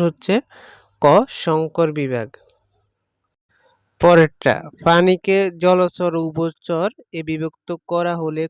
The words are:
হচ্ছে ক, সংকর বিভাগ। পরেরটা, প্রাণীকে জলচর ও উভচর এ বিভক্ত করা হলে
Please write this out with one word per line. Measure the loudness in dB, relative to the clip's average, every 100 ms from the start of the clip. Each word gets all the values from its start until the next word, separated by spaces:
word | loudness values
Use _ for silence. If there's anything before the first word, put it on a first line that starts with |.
হচ্ছে | -2 -4 -4 -4 -4 -14 -20 -20 _ _
ক, | 4 4 2
সংকর | -4 -4 -2 -4 -2 -2
বিভাগ। | -2 -4 -6 -8 -14 _ _ _ _ _ _ _ _ _ _ _ _ _ _ _ _
পরেরটা, | 4 6 4 2 -2 -2 -4 -4
প্রাণীকে | 0 2 2 0 0 0 -2 -2
জলচর | 0 2 0 -2 -4 -2
ও |
উভচর | -4 -4 -6 -6 -8 -4 -4 -8 _
এ | -12
বিভক্ত | -8 -6 -8 -10 -12 -12 -6
করা | -4 -2 -4
হলে | -6 -6 -8